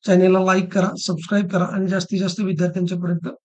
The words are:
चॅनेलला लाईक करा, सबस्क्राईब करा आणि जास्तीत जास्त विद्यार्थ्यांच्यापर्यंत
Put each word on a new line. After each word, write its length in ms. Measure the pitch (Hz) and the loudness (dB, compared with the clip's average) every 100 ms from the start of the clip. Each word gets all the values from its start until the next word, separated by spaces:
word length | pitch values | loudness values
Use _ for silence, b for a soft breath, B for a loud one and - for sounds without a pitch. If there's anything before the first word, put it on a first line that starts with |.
| - | 4
चॅनेलला 320 | 180 185 190 | 4 6 4
लाईक 340 | 185 185 180 | 4 0 0
करा, 140 | 202 185 - | 0 -2 -2
सबस्क्राईब 480 | - 165 - 202 180 | -6 -6 -2 -2 0
करा 160 | 180 | -2
आणि 240 | 180 196 190 | -2 -2 -2
जास्तीत 320 | 190 175 196 | -2 -2 -2
जास्त 220 | 185 175 | -2 -2
विद्यार्थ्यांच्यापर्यंत 880 | 190 165 180 190 180 175 175 170 - - | -4 0 -2 0 -4 -2 -4 -4 -6 -14